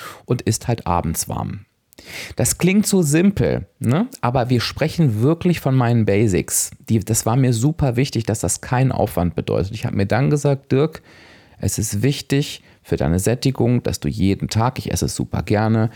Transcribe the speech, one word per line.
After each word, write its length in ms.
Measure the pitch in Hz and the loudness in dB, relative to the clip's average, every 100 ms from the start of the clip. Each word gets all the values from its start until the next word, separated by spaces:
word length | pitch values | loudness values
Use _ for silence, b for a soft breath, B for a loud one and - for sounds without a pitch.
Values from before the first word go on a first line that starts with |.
| B B B | B B B
und 180 | 123 | -2
ist 240 | - 110 - | -2 -2 -2
halt 200 | 117 - | -4 -2
abends 400 | 85 80 80 - | -2 -2 -4 -6
warm. 380 | - - 101 - _ _ - B B B B | -6 -6 -10 -16 _ _ -20 B B B B
Das 240 | 131 - | -2 2
klingt 260 | 170 202 196 | 2 2 2
so 160 | 190 | 2
simpel, 640 | 156 156 196 196 87 60 - - | 2 4 2 2 0 -2 -6 -4
ne? 280 | 110 147 247 - | 0 0 0 -2
Aber 280 | 120 131 127 | -2 0 2
wir 120 | 123 | 0
sprechen 600 | - - 156 - 151 107 | 0 -2 -2 2 2 2
wirklich 380 | 131 165 180 165 | 2 2 0 0
von 160 | 143 131 | 0 2
meinen 300 | 117 120 104 | 4 2 4
Basics. 680 | 101 110 85 - - - - - | 4 4 2 0 -4 -4 -8 -2
Die, 120 | 110 | 0
das 260 | 95 110 - | 0 -2 0
war 100 | 127 | 2
mir 180 | 127 | 2
super 420 | 113 143 160 143 120 | 2 0 0 0 0
wichtig, 300 | - 117 107 | 0 -2 -2
dass 140 | 110 | -2
das 220 | 87 - | -2 -4
keinen 300 | - 123 131 | -2 0 2
Aufwand 440 | - 107 - 87 - | 2 -2 0 -2 -2
bedeutet. 380 | - 55 98 | -2 -2 -2
Ich 120 | 113 - | -4 -4
habe 120 | 101 | -2
mir 80 | 98 | 0
dann 240 | 110 147 | 0 2
gesagt, 420 | 147 143 139 - | 2 0 -2 0
Dirk, 300 | 131 156 - B B B B B B | 0 0 -4 B B B B B B
es 200 | 95 - | -4 -2
ist 240 | 107 101 | -4 0
wichtig 580 | 131 139 - 139 147 - b b | 0 0 -2 -2 -2 -8 b b
für 120 | - - | -4 -2
deine 240 | 73 90 | 2 2
Sättigung, 640 | 107 123 135 127 120 123 | 0 0 0 2 2 0
dass 160 | - - | -2 -4
du 80 | - | -4
jeden 400 | - 95 95 - | 0 0 0 -2
Tag, 320 | 104 120 - | 0 0 -2
ich 140 | - | -4
esse 140 | 87 78 | -2 -2
es 80 | - | -4
super 260 | - - | -4 -4
gerne, 480 | - 104 110 110 110 | 0 0 2 2 0